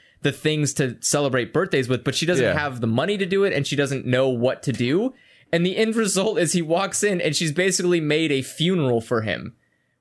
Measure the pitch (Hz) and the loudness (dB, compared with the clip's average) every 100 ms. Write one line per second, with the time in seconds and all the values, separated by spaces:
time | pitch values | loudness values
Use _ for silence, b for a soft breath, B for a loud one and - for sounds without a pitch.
0 | B B 143 - 156 156 147 - 135 - | B B -2 0 0 0 0 0 -2 -2
1 | - 147 143 123 113 143 185 147 120 127 | -2 0 2 0 0 0 0 0 0 -2
2 | - - 156 175 113 92 147 123 113 113 | -2 -2 0 2 2 2 -2 -2 0 0
3 | 165 208 190 196 196 - 139 139 139 135 | 0 -2 0 2 2 0 -2 0 -2 -2
4 | 127 123 135 123 123 127 - 117 123 160 | 0 2 2 2 0 0 -4 -2 0 0
5 | 254 - b b b 170 175 - 220 220 | 0 -6 b b b 0 0 0 0 0
6 | 214 185 208 165 170 180 156 170 196 - | 0 0 0 0 0 0 0 0 0 -2
7 | 208 180 160 147 165 147 190 185 180 175 | 0 0 0 -2 -2 0 0 0 2 2
8 | 151 151 160 135 131 - 160 185 135 117 | 2 2 2 0 -2 -2 0 2 2 0
9 | 113 117 110 65 - - _ _ _ _ | 0 -2 -2 -4 -8 -16 _ _ _ _